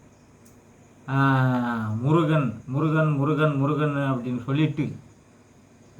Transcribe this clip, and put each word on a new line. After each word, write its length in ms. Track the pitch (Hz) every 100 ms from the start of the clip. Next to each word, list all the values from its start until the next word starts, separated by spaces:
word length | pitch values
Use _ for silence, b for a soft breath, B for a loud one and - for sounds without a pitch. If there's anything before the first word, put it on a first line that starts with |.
| - - - - - - - - - - -
ஆ, 840 | 135 139 131 131 123 120 117 110 110
முருகன், 600 | 135 165 151 156 120 107 -
முருகன், 460 | 139 156 160 156
முருகன், 460 | 139 143 147 151 139
முருகன் 380 | 139 147 151 143
அப்படின்னு 480 | 139 127 123 123
சொல்லிட்டு 520 | 120 143 151 - 113 104 - - - - - - - - -